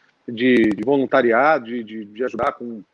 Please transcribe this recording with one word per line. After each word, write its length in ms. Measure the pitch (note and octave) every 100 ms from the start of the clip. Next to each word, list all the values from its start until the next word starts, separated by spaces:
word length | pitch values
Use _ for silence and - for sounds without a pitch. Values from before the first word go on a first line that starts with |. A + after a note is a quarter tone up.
| _ _ -
de, 260 | A2+ B2+
de 300 | A#2+ A2+ G#2
voluntariado, 800 | G#2+ C#3 C3 C3+ A#2+ A2+ C#3+ D#3
de, 180 | A2+ B2
de, 220 | G#2+ A2
de 200 | G#2 G#2+
ajudar 280 | B2+ A2 C3+
com, 300 | - A#2+ A2+ -